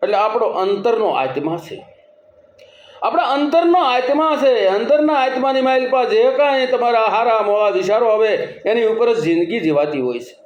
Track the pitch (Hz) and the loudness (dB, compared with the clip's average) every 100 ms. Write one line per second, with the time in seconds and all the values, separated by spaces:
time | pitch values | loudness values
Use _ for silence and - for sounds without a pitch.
0 | 196 202 214 226 214 175 190 196 233 220 | -2 0 0 0 -2 -2 -2 -2 0 0
1 | 202 131 131 127 151 165 - - - - | 0 -2 -4 -4 -6 -6 -10 -18 -18 -20
2 | _ _ _ _ _ _ - _ - - | _ _ _ _ _ _ -20 _ -20 -6
3 | - 330 262 277 294 330 339 359 277 247 | -4 -2 -2 -2 0 2 2 2 2 0
4 | 254 285 311 285 269 233 190 202 233 294 | 0 0 0 0 2 2 2 0 2 2
5 | 302 285 262 254 269 262 262 262 254 262 | 2 2 0 -2 -2 0 0 0 0 0
6 | 240 214 254 269 285 269 254 247 240 233 | 2 2 2 2 0 2 0 0 0 2
7 | 220 202 233 220 202 208 208 185 185 220 | 2 0 0 0 0 0 0 0 0 0
8 | 233 214 220 180 - - - 233 220 220 | 2 2 2 0 -4 -8 -2 0 0 0
9 | 240 226 160 170 170 226 160 147 151 143 | 0 0 0 0 0 -2 0 0 0 -2
10 | 127 120 123 - | -4 -6 -10 -20